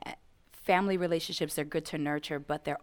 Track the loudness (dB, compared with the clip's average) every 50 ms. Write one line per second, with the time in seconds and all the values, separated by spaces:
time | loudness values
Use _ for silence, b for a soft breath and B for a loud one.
0 | -10 -12 -14 -14 -18 -20 -20 _ _ _ -20 -4 2 4 4 6 6 4 2 2
1 | 2 2 2 0 0 -2 -2 -2 -2 -2 0 -2 -4 -2 -2 -4 -4 -2 -4 -2
2 | 0 0 0 -2 -2 -2 -4 -4 -2 -4 -4 -4 -2 -4 -4 -2